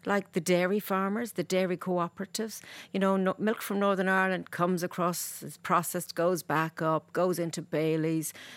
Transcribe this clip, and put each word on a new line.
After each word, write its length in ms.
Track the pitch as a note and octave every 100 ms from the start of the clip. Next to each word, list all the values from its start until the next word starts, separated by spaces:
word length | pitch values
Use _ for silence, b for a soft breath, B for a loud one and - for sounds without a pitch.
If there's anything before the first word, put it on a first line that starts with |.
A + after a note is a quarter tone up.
| F#3
like 280 | G3+ -
the 60 | F#3
dairy 380 | E3 F3 F3+ G#3
farmers, 540 | - F#3+ G3 G#3+ A#3+
the 100 | -
dairy 340 | D#3+ F#3 F#3 F3+
cooperatives, 840 | F#3 F3+ E3+ - - - A3 - B B B
you 80 | F#3+
know, 160 | G3 F#3+
no-, 180 | F#3+ -
milk 240 | G#3+ G#3+
from 200 | - G3+
Northern 280 | G3+ F#3+ F#3+
Ireland 440 | F#3+ F#3+ F3+ -
comes 320 | - F3 F3+
across, 580 | F3 - F3 E3+ - -
is 140 | C#3+ -
processed, 580 | - E3 D#3+ F3+ -
goes 300 | - E3+ F3
back 360 | - D3+ D#3+ -
up, 320 | D#3+ D#3 -
goes 280 | - F3+ F3
into 200 | E3 E3
Bailey's. 720 | D3+ D3+ D#3+ D#3+ D#3+ D#3+ D3+ B B